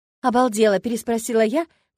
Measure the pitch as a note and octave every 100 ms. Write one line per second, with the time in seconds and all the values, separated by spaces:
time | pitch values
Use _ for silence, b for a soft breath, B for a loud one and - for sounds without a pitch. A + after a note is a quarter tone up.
0 | _ _ B3+ A#3+ B3+ G#3 A3 F#3+ A#3 A3+
1 | - A3+ A3+ A3 A3 C#4+ E4+ _ _